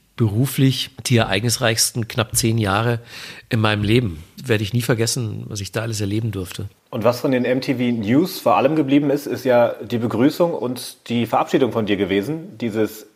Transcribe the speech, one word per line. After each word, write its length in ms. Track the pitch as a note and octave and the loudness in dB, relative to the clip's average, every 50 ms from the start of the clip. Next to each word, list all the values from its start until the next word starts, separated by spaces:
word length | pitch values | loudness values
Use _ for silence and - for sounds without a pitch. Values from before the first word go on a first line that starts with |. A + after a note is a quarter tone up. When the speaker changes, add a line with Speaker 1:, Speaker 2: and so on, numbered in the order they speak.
| _ _ _ | _ _ _
Speaker 1:
beruflich 760 | - A#2+ G#2 G2 A2 C3+ C3+ - - C3+ C3+ C3 - - - - - - | 0 0 0 2 2 0 0 2 2 2 2 2 0 -4 -10 -10 -8 -2
die 120 | - B2 A2+ | 2 2 4
ereignisreichsten 920 | A2+ - F#2+ G2+ A2+ A#2+ A2+ - C3 A2+ A2+ A2 - - - B2 A2+ - | 4 4 2 0 0 0 0 0 0 0 2 2 0 -2 -2 -4 -6 -4
knapp 280 | - B2+ A2 - - | -2 -2 -2 -2 -2
zehn 220 | - - A2+ A2+ A#2 | 0 0 2 2 2
Jahre 420 | A2 F#2+ F#2+ G#2 A2+ A#2+ A#2 A#2 A#2 - - - - - - - - - | 2 2 2 2 2 0 0 -2 -4 -10 -18 -18 -16 -16 -18 -18 -8 -4
in 100 | - A2+ | 0 2
meinem 240 | A2 G#2+ G#2+ G#2 G#2 | 2 2 2 2 2
Leben. 400 | G2+ A2+ B2 B2 G2 E2 D2+ E2 - _ - - | 2 2 2 2 0 -4 -8 -12 -18 _ -8 -2
Werde 200 | B2+ A2+ G#2 G#2+ | -2 0 0 0
ich 100 | G2 - | -2 -2
nie 80 | A#2+ | -2
vergessen, 640 | A#2 - C3 G#2+ A2+ A2 - C3+ A#2+ A2 G#2 G#2+ A#2+ - | 0 0 0 0 0 -2 -2 -4 -4 -6 -6 -8 -10 -10
was 140 | - G#2 | -10 -10
ich 100 | G2 - | -10 -8
da 100 | - A2+ | -6 -6
alles 200 | A2 A#2 A2 G#2 | -6 -6 -4 -4
erleben 300 | G#2+ G2 G2+ G#2+ A2+ A2+ | -4 -2 -2 -2 -2 -4
durfte. 380 | G2+ G2 F2+ - - - G#2 G#2 - _ _ _ | -4 -6 -8 -8 -10 -12 -12 -12 -14 _ _ _
Speaker 2:
Und 140 | - A#2 G2+ | -6 0 2
was 160 | A#2+ A#2+ - | 2 2 2
von 120 | - D3 | 0 0
den 140 | C3 B2+ A#2+ | 2 2 2
M 160 | A#2+ B2+ C3 | 2 0 0
T 140 | C3 - C3+ | 0 -2 -2
V 240 | A#2+ B2 A#2+ A#2+ A2+ | 0 0 0 0 0
News 400 | G2+ G2+ B2 D3 F#3 F3 - - | 0 2 4 4 2 2 -2 -2
vor 160 | - A#2+ G2+ | 2 2 4
allem 200 | G2 A2+ C3+ D#3 | 4 4 4 2
geblieben 360 | D#3 D3 C3+ C#3 D3 D3 C#3+ | 2 2 4 4 2 4 2
ist, 160 | C#3 C#3+ - - | 0 -2 -2 -4
ist 180 | A#2+ A2+ A2+ | -6 -2 0
ja 300 | B2+ A#2+ A#2+ A#2+ A2 - - A#2+ | 4 4 6 4 4 2 -4 -8
die 160 | G#2 A#2 A#2 | -6 -4 -2
Begrüßung 540 | A#2 A2+ A2+ G#2 B2 D3+ D#3 - F3 E3+ E3 | -2 0 2 2 2 2 2 2 0 0 0
und 540 | - A2+ B2 B2+ - - - - - - - | -2 -4 -6 -6 -8 -10 -14 -16 -14 -8 -4
die 200 | A#2 A#2+ A#2 A2+ | -2 -2 0 0
Verabschiedung 440 | - B2+ D3+ - - D#3+ C3+ A2+ | 0 0 0 2 2 2 2 2
von 140 | G2+ A#2 A2 | 2 0 0
dir 120 | G2 G#2 F#2 | 0 0 0
gewesen, 600 | G2+ F2 G2 G2+ G2+ C3 D#3 D#3+ D#3 G#3 - - | 0 2 0 0 0 -2 -4 -8 -10 -12 -10 -8
dieses 480 | B2 A2+ G2+ A2+ G#2+ G2+ - - - - _ | -6 -4 -2 -2 -2 -2 -4 -8 -20 -20 _